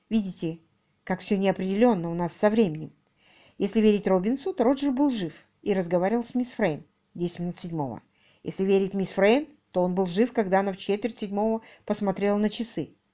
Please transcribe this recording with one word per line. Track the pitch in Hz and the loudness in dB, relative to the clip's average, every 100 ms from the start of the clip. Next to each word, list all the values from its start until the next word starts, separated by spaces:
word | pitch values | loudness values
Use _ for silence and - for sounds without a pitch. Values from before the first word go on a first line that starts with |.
| - | -2
Видите, | 220 190 - 170 165 _ _ _ _ | -2 -2 -6 -6 -6 _ _ _ _
как | - 185 | -6 -4
всё | - 202 | -2 0
неопределённо | 196 - 190 202 247 196 170 | 2 0 0 4 4 4 -2
у | |
нас | 170 175 | -4 -4
со | - 208 | 0 2
временем. | 220 202 156 156 _ _ _ _ _ _ - | 4 2 0 -10 _ _ _ _ _ _ -6
Если | 202 220 | -2 4
верить | 214 208 190 | 4 4 4
Робинсу, | 185 196 269 381 | 2 2 -2 -4
то | 370 | 0
Роджер | 233 269 285 | 2 2 0
был | 254 294 | 2 2
жив | 233 170 - _ _ | 0 -4 -8 _ _
и | - | -2
разговаривал | 190 170 175 185 233 | -2 0 0 2 0
с | 233 247 | -2 -4
мисс | 247 | -4
Фрейн | - 196 147 - _ _ | -2 -2 -2 -8 _ _
десять | 170 170 - | -6 -6 -4
минут | 175 175 | -8 -8
седьмого. | 180 165 135 110 _ _ _ _ | -8 -6 -6 -8 _ _ _ _
Если | - 185 | -10 -2
верить | 190 196 196 | 2 2 2
мисс | 196 190 | -2 -4
Фрейн, | - 202 254 302 _ _ | 2 4 4 0 _ _
то | 185 | -2
он | 180 180 | 0 0
был | 185 | 0
жив, | 175 247 | 0 0
когда | 247 196 190 | 0 2 2
она | 196 | 0
в | 185 | -4
четверть | - 202 233 226 | -4 -2 -4 -6
седьмого | 208 202 220 226 - - - | -6 -2 -2 -2 -6 -12 -6
посмотрела | 208 202 190 202 208 | -2 -2 0 0 2
на | 208 | 0
часы. | 208 220 - - _ _ | -2 -6 -6 -8 _ _